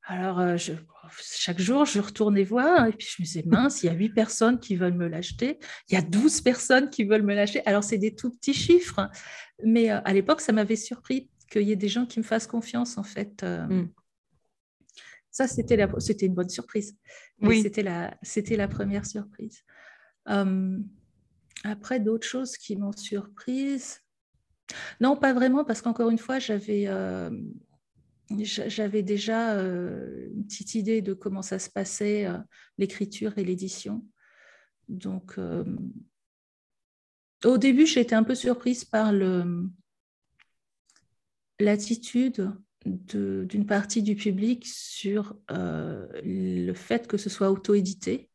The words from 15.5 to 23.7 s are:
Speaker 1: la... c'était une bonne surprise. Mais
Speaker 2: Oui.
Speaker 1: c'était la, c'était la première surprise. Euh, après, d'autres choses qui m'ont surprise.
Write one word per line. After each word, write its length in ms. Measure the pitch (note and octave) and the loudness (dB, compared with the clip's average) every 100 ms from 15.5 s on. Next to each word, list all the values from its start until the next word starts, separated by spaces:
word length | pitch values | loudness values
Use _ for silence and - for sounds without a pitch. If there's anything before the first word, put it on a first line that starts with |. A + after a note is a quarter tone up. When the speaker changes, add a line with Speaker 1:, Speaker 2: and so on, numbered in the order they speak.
| - A3+ A3+ | -2 2 4
Speaker 1:
la... 120 | G3 - | 4 2
c'était 280 | - G#3 F#3+ | -2 0 0
une 80 | |
bonne 140 | F3+ F3+ | 0 -2
surprise. 480 | - - G#3+ G3+ - _ - - _ | -6 -6 -6 -6 -12 _ -20 -20 _
Mais 80 | G#3 | 4
Speaker 2:
Oui. 140 | A3+ | 4
Speaker 1:
c'était 200 | G#3 G#3 | 4 -2
la, 340 | G3 E3+ E3+ - | -4 -4 -6 -10
c'était 340 | - - G#3 A3+ | -6 -6 -2 -2
la 120 | G3+ | -2
première 360 | - G3 G3+ | -2 -2 -2
surprise. 580 | G#3 G#3+ G3+ - A3 - _ - - - _ _ - | -4 -10 -12 -12 -16 -16 _ -20 -20 -20 _ _ -2
Euh, 500 | G3+ G3 F#3+ F#3+ F#3+ G#3 - _ _ _ _ _ - | 0 2 0 -2 -4 -8 -12 _ _ _ _ _ -12
après, 360 | G#3 G#3 - B3+ | -8 -8 -4 -2
d'autres 260 | G#3+ A3+ - | 0 0 -2
choses 300 | B3 C4 - | -6 -6 -10
qui 180 | - G3 | -8 -6
m'ont 160 | G3+ G3+ | -6 -8
surprise. 1040 | - G3+ G3+ - - B3+ C#4 | -8 -8 -8 -14 -6 -4 -2